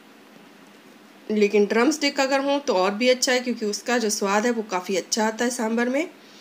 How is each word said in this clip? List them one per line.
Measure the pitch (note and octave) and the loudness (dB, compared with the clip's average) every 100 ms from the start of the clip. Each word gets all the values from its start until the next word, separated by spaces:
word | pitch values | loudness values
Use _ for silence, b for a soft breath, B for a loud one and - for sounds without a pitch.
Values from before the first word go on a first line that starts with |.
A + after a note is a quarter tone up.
| - - - - - - - - - - - - - | -20 -20 -20 -20 -20 -20 -20 -20 -20 -20 -20 -16 -4
लेकिन | G#3+ G3+ G#3 G3+ | 2 4 4 2
ड्रम | G#3+ B3+ | 4 2
stick | D4+ C#4+ C#4+ | 2 0 0
अगर | C4+ C#4 | 0 0
हो | C#4 C#4+ | 0 -2
तो | C#4 | 0
और | F#3 F#3 | 0 2
भी | G#3 B3 | 2 2
अच्छा | B3+ C4+ | 2 2
है, | B3+ | 0
क्योंकि | B3 A3 G#3 | 0 -4 -4
उसका | G#3 - A#3+ | -6 -2 -2
जो | G#3+ | 0
स्वाद | G#3+ G3+ G#3 A#3+ | -2 0 0 0
है | |
वो | A#3 | -2
काफ़ी | G#3+ F3+ - F#3 | -4 -6 -4 -4
अच्छा | - A3+ A3 | -4 -2 -2
आता | A3 A#3+ | 0 -2
है | |
सांभर | B3 A3 A3+ B3 | -2 -4 -2 -2
में। | C4+ F4 - B B | -2 -4 -10 B B